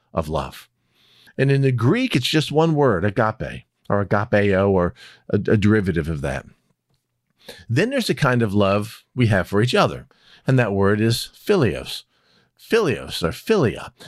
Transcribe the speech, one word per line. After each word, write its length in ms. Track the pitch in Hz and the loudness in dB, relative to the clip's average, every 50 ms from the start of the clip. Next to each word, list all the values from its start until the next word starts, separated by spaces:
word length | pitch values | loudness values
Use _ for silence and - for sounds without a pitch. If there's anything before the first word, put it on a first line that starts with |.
| _ _ - | _ _ -6
of 160 | - 78 76 | -6 -4 -4
love. 400 | 80 76 67 65 - - - _ _ _ _ _ _ _ _ _ _ _ _ - _ - | -4 -4 -6 -6 -10 -16 -20 _ _ _ _ _ _ _ _ _ _ _ _ -12 _ -2
And 120 | 139 139 | 0 2
in 120 | 139 139 135 | 2 2 2
the 100 | 135 127 | 2 0
Greek, 420 | 113 117 131 202 247 262 247 - | 2 2 2 2 2 0 0 -2
it's 120 | 143 127 | -2 -2
just 260 | - - 160 139 - 143 | 0 0 -2 -2 0 0
one 220 | 156 160 165 156 | 0 2 2 2
word, 320 | 143 143 127 101 82 90 | 2 2 2 2 0 0
agape, 580 | 104 98 123 110 110 107 - 76 65 62 62 - _ _ _ _ - | -2 0 0 -2 -2 -2 -4 -8 -10 -12 -14 -18 _ _ _ _ -4
or 160 | 101 101 101 | -2 -2 0
agapeo, 640 | - 110 101 104 - 107 104 101 101 95 92 98 101 | 0 0 -2 0 2 2 2 2 4 2 2 4 4
or 240 | 98 92 87 87 - - - - - _ _ - | 4 2 2 0 -2 -6 -18 -20 -20 _ _ -4
a, 60 | - | -2
a 200 | 104 - - - | -2 0 2 2
derivative 500 | 104 95 104 110 110 92 98 82 85 73 | 2 4 4 4 4 2 0 -2 -2 -2
of 140 | 80 82 71 | -4 -4 -6
that. 240 | 69 71 65 69 - - - _ _ _ _ _ _ _ _ _ _ _ _ _ _ _ _ _ _ - - - - | -6 -6 -6 -8 -10 -14 -20 _ _ _ _ _ _ _ _ _ _ _ _ _ _ _ _ _ _ -20 -20 -16 -10
Then 220 | - 110 139 196 247 | -6 -4 -4 -4 -4
there's 200 | 285 262 214 - | -4 -4 -4 -4
the 60 | 156 | -4
kind 280 | - 151 127 123 120 117 | -2 0 0 0 0 0
of 100 | 101 95 | 0 0
love 520 | 104 101 95 101 104 104 107 - - _ _ - | 0 0 0 0 -2 -2 -6 -12 -18 _ _ -2
we 140 | 123 123 107 | 0 2 2
have 200 | 107 92 85 - | 2 0 0 0
for 140 | 98 104 113 | 0 0 0
each 120 | 123 - | 2 2
other, 320 | 202 170 104 71 62 - _ _ _ _ _ - - - | 2 0 0 -2 -6 -12 _ _ _ _ _ -20 -10 -2
and 120 | - 135 127 | 0 2 2
that 160 | 120 101 101 | 2 2 0
word 260 | 98 98 98 107 104 | 0 2 2 2 2
is 300 | 110 113 117 - - - _ | 2 0 0 -2 -4 -10 _
philios. 680 | - - - 208 185 131 95 71 64 69 - - - - _ _ _ _ _ _ _ _ _ _ | -10 -2 0 2 2 2 2 0 -2 -8 -10 -14 -14 -16 _ _ _ _ _ _ _ _ _ _
Philios, 680 | _ - - 214 233 214 147 104 69 64 76 - - 85 | _ -6 0 0 2 2 2 -2 -4 -6 -10 -8 -4 -4
or 80 | 82 | -4
philia. 640 | - - - - 220 196 139 101 76 - - - - - - | -4 -4 -2 0 0 2 2 0 -2 -4 -10 -16 -18 -20 -20